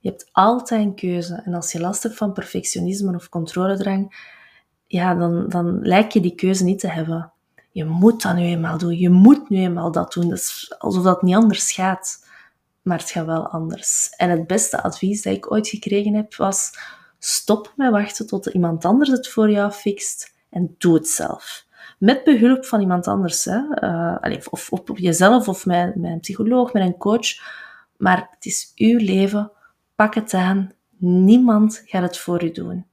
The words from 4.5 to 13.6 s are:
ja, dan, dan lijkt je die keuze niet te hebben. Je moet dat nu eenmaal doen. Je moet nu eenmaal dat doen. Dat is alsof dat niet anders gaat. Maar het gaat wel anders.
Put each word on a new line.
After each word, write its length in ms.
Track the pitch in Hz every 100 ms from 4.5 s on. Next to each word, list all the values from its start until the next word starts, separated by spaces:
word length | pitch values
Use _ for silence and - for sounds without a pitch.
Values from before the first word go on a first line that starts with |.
| _ _ _ _
ja, 280 | 175 180
dan, 340 | 175 170 170 -
dan 300 | 180 175 185
lijkt 300 | - 180 214
je 80 | 226
die 140 | 180
keuze 300 | 175 180 190
niet 140 | 180 190
te 100 | 190
hebben. 440 | 165 160 165 165 _ _ _ _
Je 140 | -
moet 380 | 156 170 202 226
dat 120 | 196
nu 80 | 175
eenmaal 360 | 175 175 165 165
doen. 200 | 170 170
Je 120 | 180
moet 380 | 180 202 285 -
nu 100 | 196
eenmaal 340 | 185 175 170
dat 200 | 165 175
doen. 160 | - 175
Dat 100 | 180
is 360 | - - - -
alsof 240 | - 185
dat 200 | 185 180
niet 120 | 185
anders 380 | 185 226 196 -
gaat. 500 | - 185 185 - - _ - _ _ _ _
Maar 160 | - 170
het 120 | -
gaat 160 | - 160
wel 220 | 165 -
anders. 600 | 165